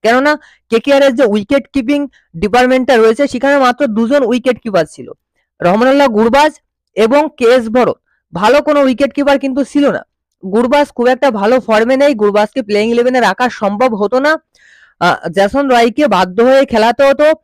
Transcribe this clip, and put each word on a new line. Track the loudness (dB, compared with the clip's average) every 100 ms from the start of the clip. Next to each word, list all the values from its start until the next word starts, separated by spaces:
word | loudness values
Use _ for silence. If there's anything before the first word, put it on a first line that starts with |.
কেননা | 0 0 0 -2 _ _ _
কেকেআর | -4 0 2
এর | 2 2
যে | 0
উইকেট | 0 -2 -4 -2
কিপিং | -6 -2 -4 -4 _ _ -8
ডিপার্টমেন্টটা | -2 0 2 0 0 2
রয়েছে | 2 2 -4
সেখানে | -2 -2 0
মাত্র | 0 0 -4
দুজন | -2 0 0
উইকেট | 0 -2 -2 -4
কিপার | -4 -2 -4
ছিল, | -8 -20 -20 _ _ _ _
রহমানুল্লাহ | -2 0 2 2 2
গুরবাজ | 2 2 2 0 -2 _ _ _ -4
এবং | 0 0 -2 -2
কে | 2
এস | 2 0
ভরত। | 0 0 -4 _ _ _
ভালো | -6 0 0
কোনো | 0 0
উইকেট | 0 0 -2
কিপার | -2 0 0
কিন্তু | -2 -6 -4
ছিল | 0 0
না। | -2 -10 _ _ _
গুরবাজ | -4 -2 0 0 0 -2
খুব | -2
একটা | 0 -2
ভালো | 0 0 0
ফর্মে | 0 0 0 0
নেই, | 0 2
গুরবাজকে | 0 0 -2 -4 -4
প্লেইং | -2 0
ইলেভেনে | 0 0 0
রাখা | -2 -2 -4
সম্ভব | -4 -6 -2 -2 -2
হতো | -2 -2
না, | -2 -4 _ _ _ _ _ _
আহ, | -2 -2 -4 -2
জেসন | 0 0 0
রয়কে | 2 0 0 0
বাধ্য | 0 -2 0
হয়ে | 2 2 2
খেলাতে | 0 0 2 0
হতো। | 2 0 0